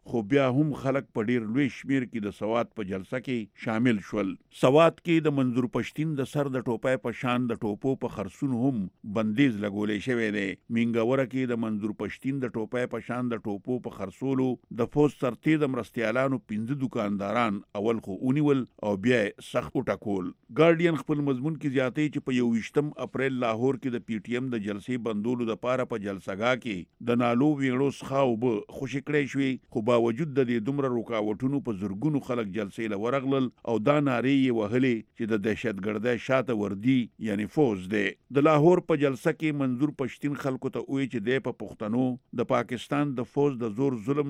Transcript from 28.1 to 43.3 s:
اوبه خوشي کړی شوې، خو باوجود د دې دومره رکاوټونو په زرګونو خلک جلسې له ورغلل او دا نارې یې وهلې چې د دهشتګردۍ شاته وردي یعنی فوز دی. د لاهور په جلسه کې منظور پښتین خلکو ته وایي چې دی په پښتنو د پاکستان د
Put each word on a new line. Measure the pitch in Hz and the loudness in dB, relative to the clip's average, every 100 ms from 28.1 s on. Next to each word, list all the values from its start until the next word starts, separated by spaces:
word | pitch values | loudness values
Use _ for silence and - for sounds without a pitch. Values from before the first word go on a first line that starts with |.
| 139 135 | 2 2
اوبه | 110 123 107 - - | 2 0 0 -4 -8
خوشي | 135 135 - | -6 -6 -2
کړی | 147 135 135 | 0 0 0
شوې، | 135 127 - 131 | -2 -2 -6 -2
خو | 110 | 2
باوجود | 120 117 113 147 | 4 4 0 -2
د | 131 123 | 0 2
دې | 117 107 | 0 0
دومره | 143 135 120 | -2 -2 -2
رکاوټونو | 104 113 104 107 131 139 113 | -2 -2 -2 -2 -2 -2 -4
په | 98 | -4
زرګونو | 101 98 143 143 - | -4 -2 -2 -2 -2
خلک | 123 104 92 | -4 -4 -4
جلسې | 101 - 113 98 | -6 -6 -6 -2
له | 113 | -2
ورغلل | 135 131 135 127 - - | -2 0 0 0 -2 -2
او | 113 107 | 0 2
دا | 147 | 2
نارې | 143 120 123 139 | 2 2 2 4
یې | 131 117 | 4 2
وهلې | 104 123 131 113 - - | 0 2 2 0 -4 -6
چې | 113 110 | -2 0
د | 107 | 0
دهشتګردۍ | 104 117 98 98 107 117 117 - | -2 -4 -4 -4 -2 -2 -2 0
شاته | 131 123 113 | 0 2 -2
وردي | 101 98 117 131 117 - 107 | -2 0 2 2 2 -4 -4
یعنی | 101 104 - | -2 -2 2
فوز | 139 98 92 104 | 2 2 -2 0
دی. | 98 - _ 123 | 0 -4 _ 2
د | 151 | 6
لاهور | 151 160 180 - | 8 8 6 4
په | 160 143 | 2 2
جلسه | 131 165 156 | 0 -2 0
کې | 156 147 | -2 0
منظور | 135 120 151 147 | -2 0 -2 -2
پښتین | 127 - 147 139 139 | -6 -4 -4 -4 -4
خلکو | 127 131 120 | -4 -4 -6
ته | - | -4
وایي | 139 135 | -2 -2
چې | 123 101 | -2 0
دی | 135 127 | 0 -2
په | - | -8
پښتنو | 98 - 107 117 127 123 _ 117 | -12 -8 -4 0 0 -2 _ -6
د | 113 123 | 0 0
پاکستان | 117 120 - 143 147 123 | 0 -6 -4 -2 0 -2
د | 120 | -4